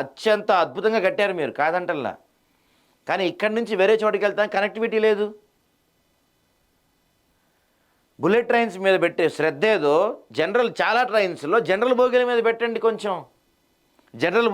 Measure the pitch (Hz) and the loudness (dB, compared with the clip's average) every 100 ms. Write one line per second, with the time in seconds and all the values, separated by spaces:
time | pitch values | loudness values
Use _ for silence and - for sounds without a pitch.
0 | 135 - 220 208 214 190 165 175 220 220 | -4 -4 -2 0 2 0 0 -2 -2 0
1 | 185 185 202 180 135 110 151 180 175 160 | 0 0 -2 -2 -4 -2 -2 -2 -4 -6
2 | 113 90 _ _ _ _ _ _ _ _ | -6 -8 _ _ _ _ _ _ _ _
3 | - 180 175 170 214 220 233 208 196 220 | -6 -4 -4 -2 -4 -2 -4 0 2 2
4 | 214 202 202 196 208 196 202 202 226 214 | 2 0 -2 -2 -2 -2 -4 -4 -4 0
5 | 220 208 208 214 _ _ _ _ _ _ | 2 2 -2 -8 _ _ _ _ _ _
6 | _ _ _ _ _ _ _ _ _ _ | _ _ _ _ _ _ _ _ _ _
7 | _ _ _ _ _ _ _ _ _ _ | _ _ _ _ _ _ _ _ _ _
8 | _ - 147 220 233 233 233 185 190 185 | _ -4 0 2 2 2 0 -2 2 2
9 | 170 - 165 - 156 143 208 208 147 151 | 2 0 -2 0 -2 0 0 2 4 2
10 | 208 269 - 113 160 233 233 - 180 226 | 2 -2 -8 -4 -2 0 0 0 0 0
11 | 247 220 190 156 143 220 160 190 240 240 | 0 0 0 -2 -2 0 2 0 2 2
12 | 254 247 247 240 226 226 233 226 220 214 | 2 2 2 0 0 0 -2 -2 -2 -2
13 | 208 180 131 _ _ _ _ _ _ _ | -4 -6 -8 _ _ _ _ _ _ _
14 | _ 113 160 196 233 | _ -4 0 2 2